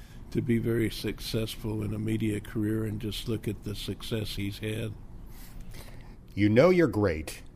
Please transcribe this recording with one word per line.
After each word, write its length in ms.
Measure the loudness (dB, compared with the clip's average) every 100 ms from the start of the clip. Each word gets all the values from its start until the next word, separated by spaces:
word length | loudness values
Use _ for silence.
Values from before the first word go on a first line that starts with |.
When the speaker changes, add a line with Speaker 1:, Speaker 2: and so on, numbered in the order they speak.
| -16 -16 -4
Speaker 1:
to 100 | -2
be 160 | 2 2
very 340 | 4 2 2
successful 920 | 0 -6 -6 -4 -2 -2 -4 -4 -2
in 120 | -2
a 60 | -2
media 400 | 0 0 2 -2
career, 440 | -4 -2 0 0
and 160 | 0 -2
just 280 | -4 -6 -2
look 200 | -2 -2
at 160 | -4
the 100 | -6
success 640 | -6 -6 -6 -4 -4 -2 -2
he's 240 | -4 -4
had. 340 | -4 -4 -4 -8 -12 -14 -12 -12 -12 -12 -12 -12 -12 -14 -14 -16 -12 2
Speaker 2:
You 140 | 6
know 200 | 10 10
you're 180 | 8 6
great 540 | 6 2 2 -4 -10 -14